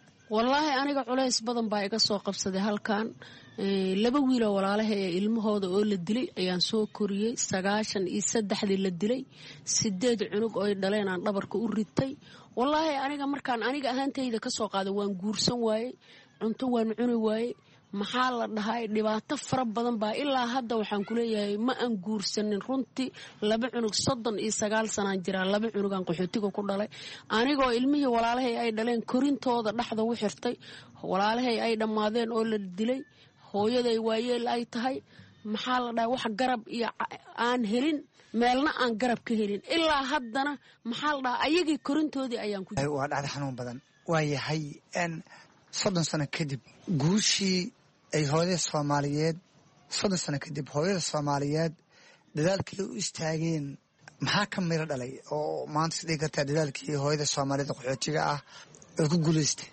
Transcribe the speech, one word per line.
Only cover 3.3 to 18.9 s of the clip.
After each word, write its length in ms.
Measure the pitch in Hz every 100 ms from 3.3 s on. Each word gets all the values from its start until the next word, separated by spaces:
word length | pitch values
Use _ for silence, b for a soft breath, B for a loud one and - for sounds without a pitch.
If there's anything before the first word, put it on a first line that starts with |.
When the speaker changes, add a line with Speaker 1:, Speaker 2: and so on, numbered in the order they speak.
| B B
Speaker 1:
Ee, 400 | - 196 196 190 190
laba 220 | 233 285
wiil 240 | 262 254
oo 100 | 220
walaalahay 460 | 196 196 208 220 208
ee 100 | 190 175
ilmahooda 500 | 208 226 214 208 190
oo 140 | 190
la 120 | 214 202
dilay 300 | 170 226 - -
ayaan 220 | 185 180
soo 240 | - 220 214
koriyey. 460 | - 202 196 220 254
Sagaashan 680 | - 196 190 208 214 202 180
iyo 160 | 208
saddexdii 580 | - 233 202 214 208 190
la 100 | 190
dilay. 320 | 170 208 262 - B B B
Siddeed 560 | - - 226 185 247 226 185
cunug 260 | 202 226 185
oo 80 |
ay 100 | 202
dhaleen 340 | 196 190 214 196
aan 120 | 180
dhabarka 360 | 214 196 - 196
u 80 | 226
ritay. 440 | 202 214 - 269 277 B B B
Wallaahi, 400 | - 262 302 320 277
aniga 300 | 269 285 277
markaan 360 | 285 - 240
aniga 260 | 214 285 254
ahaantayda 480 | 254 277 277 254 220
ka 100 | 254
soo 180 | - 208
qaaday, 240 | 196 196
waan 180 | 202 202 185
guursan 400 | 208 202 - 247
waayey, 320 | 226 220 247 - B B B -
cunto 280 | 220 220 262
waan 180 | 240 220
cuni 220 | 214 247 233
waayey. 340 | 220 220 240 - b b _
Maxaa 380 | 196 208 247 254
la 160 | 240 220
dhahay, 340 | 220 208 233
dhibaato 460 | 220